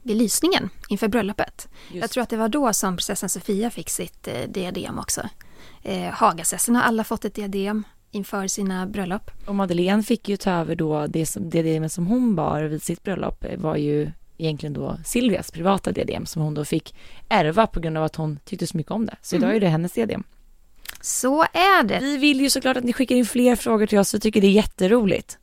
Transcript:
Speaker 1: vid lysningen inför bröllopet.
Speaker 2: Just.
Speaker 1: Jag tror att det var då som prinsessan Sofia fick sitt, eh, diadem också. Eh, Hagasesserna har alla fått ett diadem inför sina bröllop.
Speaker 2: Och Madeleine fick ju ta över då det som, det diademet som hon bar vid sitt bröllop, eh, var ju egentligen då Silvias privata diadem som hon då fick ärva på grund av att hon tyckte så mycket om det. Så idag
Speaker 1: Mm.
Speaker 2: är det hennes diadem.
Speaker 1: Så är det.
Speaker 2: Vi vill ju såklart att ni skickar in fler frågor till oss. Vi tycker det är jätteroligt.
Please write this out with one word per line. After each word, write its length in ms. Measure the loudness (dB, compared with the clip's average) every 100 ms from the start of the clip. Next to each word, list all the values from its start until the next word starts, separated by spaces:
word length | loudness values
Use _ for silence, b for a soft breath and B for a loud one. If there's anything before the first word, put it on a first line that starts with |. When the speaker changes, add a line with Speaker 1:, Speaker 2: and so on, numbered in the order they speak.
Speaker 1:
vid 160 | -2 2
lysningen 520 | 2 2 2 2 0 -10 -6
inför 180 | -2 0
bröllopet. 600 | 0 -2 -4 -6 -6 -18 B B
Speaker 2:
Just. 140 | -8
Speaker 1:
Jag 80 | -6
tror 120 | -4
att 60 | -4
det 80 | -2
var 120 | 0
då 240 | 2 0
som 220 | 0 -2 -4
prinsessan 320 | -4 -4 -4
Sofia 400 | -6 -2 -2 -2
fick 200 | -6 -8
sitt, 380 | -8 -8 -10 -10
eh, 60 | -8 -6
diadem 500 | -6 -6 -6 -8 -8
också. 300 | -6 -6 -6 -12 B B B B
Eh, 200 | -8 -6 -6
Hagasesserna 680 | 2 2 2 -4 -2 0 2
har 60 | 2
alla 160 | 0
fått 220 | -2 -4 -6
ett 80 | -6
diadem 480 | -6 -4 -2 -4 -6 _ _
inför 360 | -10 -6 -6 -6
sina 400 | -4 -4 -2 -4
bröllop. 440 | -6 -4 -6 -8 -12 -6
Speaker 2:
Och 100 | -2
Madeleine 480 | 0 2 4 2
fick 260 | 2 0 0
ju 80 | -2
ta 140 | 0
över 240 | 0 0 -2
då 320 | 0 0 0
det 180 | -2 -2
som, 240 | -4 0
det 120 | 0
diademet 300 | 2 0 -2
som 160 | -2 0
hon 280 | 2 4 2
bar 260 | 2 0
vid 220 | -2 -4
sitt 200 | -4 -6
bröllop, 400 | -4 -4 -4 -6
eh, 160 | -8 -4
var 160 | -2 0
ju 360 | 0 0 -2 -6 -18 -6
egentligen 360 | -4 -4 -6
då 240 | -6 -6 -6 -2
Silvias 460 | 0 2 0 -4
privata 400 | -2 0 0 0
diadem 340 | -2 -4 -6 -6
som 160 | -4
hon 120 | -2
då 120 | -2 -2
fick 300 | -2 -4 B B B 0
ärva 380 | 2 4 2 2
på 120 | 0
grund 180 | -4 -2
av 60 |
att 120 | -2 -2
hon 240 | -4 -6 -10
tyckte 220 | -6 -4
så 100 | -4
mycket 140 | -4
om 140 | -2 -2
det. 100 | -6
Så 140 | -4 2
idag 140 | 2
Speaker 1:
Mm. 60 | 4
Speaker 2:
är 40 |
det 60 | 4
hennes 240 | 2 0
diadem. 320 | -2 -2 -4 -8 -18 -20 -20 -20 -20 -18 -12
Speaker 1:
Så 400 | -6 -2 0 2 2
är 300 | 4 6 6
det. 160 | 4 0
Speaker 2:
Vi 180 | 0 2
vill 240 | 4 4
ju 80 | 2
såklart 280 | 2 0 0
att 60 |
ni 100 | -2
skickar 220 | 0 2 4
in 100 | 4
fler 300 | 4 4 4
frågor 300 | 2 2 4
till 140 | 4
oss. 140 | 4 2
Vi 40 |
tycker 220 | 2 6
det 60 | 8
är 40 |
jätteroligt. 840 | 6 4 0 4 4 4 0 -4 -20